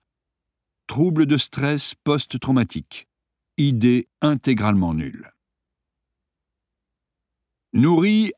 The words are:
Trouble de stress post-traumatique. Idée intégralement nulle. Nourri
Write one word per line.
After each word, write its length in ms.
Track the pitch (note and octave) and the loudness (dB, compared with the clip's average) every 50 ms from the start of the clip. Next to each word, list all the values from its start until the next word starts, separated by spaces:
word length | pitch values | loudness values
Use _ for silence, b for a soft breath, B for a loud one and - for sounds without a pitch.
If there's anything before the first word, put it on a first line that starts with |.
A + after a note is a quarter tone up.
| _ _ _ _ _ _ _ _ _ _ _ _ _ _ _ _ _ | _ _ _ _ _ _ _ _ _ _ _ _ _ _ _ _ _
Trouble 400 | - G#2 B2 E3 F#3 D#3+ D#3 D#3 | -8 -2 -2 0 0 2 2 2
de 100 | C#3+ D3 | 2 0
stress 600 | B2+ - - - C3 C3+ C#3+ D3+ C#3+ - - - - - | 0 -2 -4 -6 -4 -4 -2 -2 -4 -6 -8 -10 -6 -4
post-traumatique. 1040 | C#3+ D3 C3+ - - - B2 - - C3 B2+ A2 - - D#2+ - - - - - _ _ _ _ _ _ _ _ _ _ | -2 -2 -2 -4 -6 -10 -6 -2 0 0 0 0 -2 -4 -10 -12 -14 -16 -20 -20 _ _ _ _ _ _ _ _ _ _
Idée 500 | - C#3+ C#3+ B2+ A2+ A2 B2 B2 B2 - _ _ - | -2 0 0 2 2 2 2 2 2 0 _ _ -4
intégralement 720 | - D3+ D3 - - C3+ B2+ G#2 G2+ G#2+ G2+ G2 F2+ E2 D#2+ | -2 -2 -2 -2 -2 -2 -2 0 0 0 2 2 0 0 -2
nulle. 380 | D#2 D#2 C2+ - - - - _ _ _ _ _ _ _ _ _ _ _ _ _ _ _ _ _ _ _ _ _ _ _ _ _ _ _ _ _ _ _ _ _ _ _ _ _ _ _ _ _ _ _ _ _ _ _ _ - | -4 -6 -6 -10 -14 -18 -20 _ _ _ _ _ _ _ _ _ _ _ _ _ _ _ _ _ _ _ _ _ _ _ _ _ _ _ _ _ _ _ _ _ _ _ _ _ _ _ _ _ _ _ _ _ _ _ _ 0
Nourri 580 | G#2+ C3 E3 F3 D#3+ F3+ G#3 G#3+ G#3+ A3 F#3+ - | 2 4 4 4 4 4 4 2 2 0 0 -2